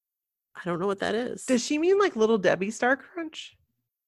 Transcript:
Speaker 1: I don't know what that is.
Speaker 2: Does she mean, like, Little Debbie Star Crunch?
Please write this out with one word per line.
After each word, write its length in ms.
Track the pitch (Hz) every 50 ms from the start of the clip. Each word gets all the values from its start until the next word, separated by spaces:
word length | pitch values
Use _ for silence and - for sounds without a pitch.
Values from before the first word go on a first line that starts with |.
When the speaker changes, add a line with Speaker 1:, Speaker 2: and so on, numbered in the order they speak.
| _ _ _ _ _ _ _ _ _ _ -
Speaker 1:
I 60 | - -
don't 140 | 180 175 160
know 80 | 175
what 140 | 202 196 196
that 140 | 185 180 196
is. 300 | 220 247 240 - - -
Speaker 2:
Does 200 | - 262 240 247
she 120 | - 294
mean, 220 | 302 320 349 392 392
like, 180 | 415 370 -
Little 220 | 226 220 214 226 220
Debbie 320 | 180 175 147 170 190 202
Star 260 | 226 - - 240 269
Crunch? 600 | 269 - - - 339 330 320 - - - - - _ _ _ _ _ _ _ _ _ _